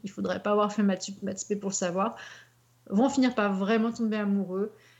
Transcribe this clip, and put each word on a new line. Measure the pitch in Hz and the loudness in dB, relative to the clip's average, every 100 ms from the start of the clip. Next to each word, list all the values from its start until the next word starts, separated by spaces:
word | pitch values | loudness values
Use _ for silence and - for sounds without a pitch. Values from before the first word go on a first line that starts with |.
il | 196 | -12
faudrait | - 190 190 | -6 -4 -2
pas | 208 | 2
avoir | 208 208 | 2 2
fait | 202 | 2
Maths | 202 185 | 2 2
Sup, | - 196 | -4 -8
Maths | 190 196 - | -8 -8 -6
P | 202 | -4
pour | 196 | -4
le | - | -2
savoir, | 180 180 220 233 - - - _ _ _ - | -2 0 -2 -4 -16 -20 -20 _ _ _ -2
vont | 196 262 | 2 4
finir | 269 254 | 4 2
par | 247 202 190 | 2 0 0
vraiment | 196 226 226 | 2 2 2
tomber | 233 226 214 | -2 -2 0
amoureux. | 208 196 175 190 208 - _ | 0 0 0 -2 -4 -8 _